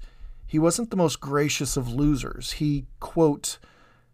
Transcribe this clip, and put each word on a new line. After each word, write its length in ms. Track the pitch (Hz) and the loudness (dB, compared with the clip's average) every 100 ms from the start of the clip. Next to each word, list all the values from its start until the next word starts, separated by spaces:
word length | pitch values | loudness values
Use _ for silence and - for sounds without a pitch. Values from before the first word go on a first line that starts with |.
| - - - - - | -16 -16 -16 -14 -4
he 120 | 156 | 2
wasn't 320 | 165 165 233 | 4 2 -2
the 60 | 185 | 2
most 220 | 160 - | 2 0
gracious 580 | 139 143 147 - 143 143 | -2 0 2 0 -2 -2
of 160 | 123 | -2
losers. 600 | 120 147 135 - - - | 2 2 2 -2 -8 -8
He, 340 | - 151 143 - - | -4 -2 -2 -4 -12
quote, 580 | - 170 160 143 - - - _ - _ _ | -4 4 4 4 -4 -10 -16 _ -20 _ _